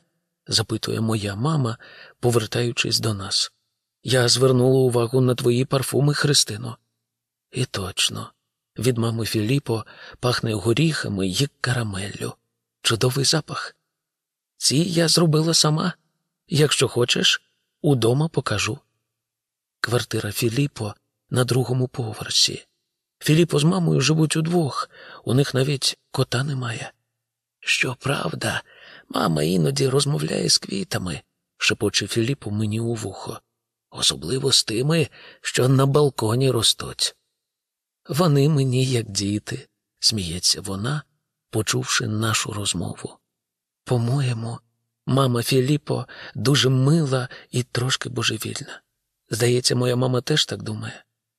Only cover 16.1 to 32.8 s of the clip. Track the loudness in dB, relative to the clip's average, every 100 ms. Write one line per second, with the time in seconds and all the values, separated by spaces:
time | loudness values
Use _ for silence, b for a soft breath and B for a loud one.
16.1 | _ _ _ _ 2 4 4 0 0 0
17.1 | 2 2 0 -6 _ _ _ 2 4 4
18.1 | 2 0 -2 -2 -2 -4 -6 _ _ _
19.1 | _ _ _ _ _ _ _ -2 -2 -2
20.1 | -4 -4 -2 0 0 -2 -4 -8 -10 _
21.1 | _ _ 0 2 0 0 0 -2 -4 -8
22.1 | -8 -4 0 0 -2 -14 _ _ _ _
23.1 | _ 2 4 4 4 2 2 2 2 2
24.1 | 2 2 0 0 0 0 -4 -8 B B
25.1 | B 0 2 2 0 0 0 -2 -4 _
26.1 | -4 -2 -2 -2 -4 -6 -8 -12 -16 _
27.1 | _ _ _ _ _ -4 -2 -2 -4 -4
28.1 | -4 -4 -4 -4 -6 B B B B B
29.1 | -2 0 2 2 2 2 2 2 2 0
30.1 | -2 -2 -2 0 0 0 -6 -4 -6 -6
31.1 | -8 -12 _ _ _ -2 0 0 0 -2
32.1 | 0 0 -2 -4 -2 -2 -2